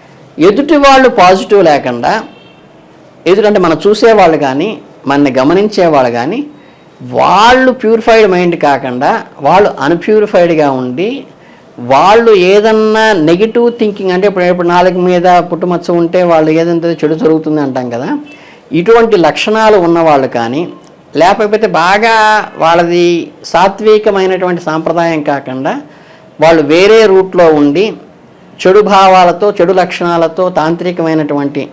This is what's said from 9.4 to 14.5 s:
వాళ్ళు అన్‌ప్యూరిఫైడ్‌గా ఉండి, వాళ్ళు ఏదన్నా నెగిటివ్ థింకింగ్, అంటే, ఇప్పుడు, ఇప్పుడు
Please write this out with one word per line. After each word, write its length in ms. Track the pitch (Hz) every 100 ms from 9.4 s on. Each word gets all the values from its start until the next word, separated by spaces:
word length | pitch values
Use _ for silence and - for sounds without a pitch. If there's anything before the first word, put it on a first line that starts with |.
వాళ్ళు 320 | 139 180 202 -
అన్‌ప్యూరిఫైడ్‌గా 920 | 135 170 190 214 208 202 175 160 143
ఉండి, 520 | 131 127 127 196 277 - _ - - _ -
వాళ్ళు 520 | 120 135 175 226 233
ఏదన్నా 840 | 208 180 202 220 220 220 214 220
నెగిటివ్ 580 | 202 151 175 220 240 240 233
థింకింగ్, 320 | 214 202 190
అంటే, 160 | 180 202
ఇప్పుడు, 160 | 190
ఇప్పుడు 240 | 180